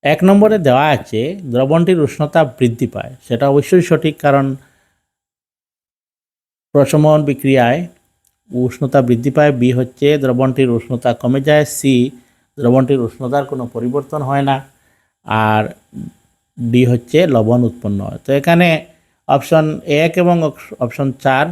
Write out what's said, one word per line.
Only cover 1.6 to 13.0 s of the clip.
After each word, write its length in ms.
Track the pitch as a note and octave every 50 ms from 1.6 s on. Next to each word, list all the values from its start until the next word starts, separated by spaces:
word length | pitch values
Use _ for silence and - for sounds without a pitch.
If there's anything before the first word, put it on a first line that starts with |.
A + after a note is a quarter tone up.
| C3+ C3+ D3+ E3 E3+ F#3 F#3 E3+ D3+
উষ্ণতা 340 | C3 - - D#3+ D3 - E3 D#3 B2+ A2+ -
বৃদ্ধি 300 | B2+ B2 A#2 A#2 C3+ - -
পায়। 180 | G#2 - - C3 _ _
সেটা 180 | - A#2+ A#2 C#3 C#3
অবশ্যই 320 | C#3 C#3+ C#3 - F#3+ F3+ E3+ -
সঠিক, 240 | E3+ D3+ - D#3 D3+ - -
কারণ 200 | D3 C#3 C#3 C3+ C3+ C3+ C3+ _ _ _ _ _ _ _ _ _ _ _ _ _ _ _ _ _ _ _ _ _ _ _ _ _ _ _ _ _ _ _ _ _ _ _ _ _ _ _ _ _ _
প্রশমন 460 | _ C#3+ C#3 C3+ - D3+ D3+ D#3 D3+ D3+ D3 C#3
বিক্রিয়ায় 520 | C#3 B2+ - C3+ C3+ C3 A#2+ A#2 B2+ D#3+ F3 E3+ _ _ _ _ _ _ _ _ _ _ _ _
উষ্ণতা 480 | - B2 B2+ B2 - - D3 B2+ - C#3+ B2 A#2+
বৃদ্ধি 220 | B2 A2+ A#2+ C#3+ B2
পায়। 160 | D#3 D3 D3 C#3+ B2
বি 100 | A#2+ B2 A#2 B2
হচ্ছে 280 | C3 B2+ - _ C#3+ C#3+ D3+ D3
দ্রবণটির 480 | C3+ C3 B2 A#2+ C3+ C3 B2+ C3+ C3+ B2 A#2+
উষ্ণতা 340 | A2+ - - B2+ A#2 - B2 A#2 -
কমে 180 | - B2 C3 C#3 C3+ D3+
যায়। 160 | D3+ D3+ D3+ D3 -
সি 180 | - - C#3 C3 B2 B2 C3+ - - _ _ _ _ _ _ _ -
দ্রবণটির 420 | B2+ A#2+ A#2+ C3 C3 B2 C#3+ C3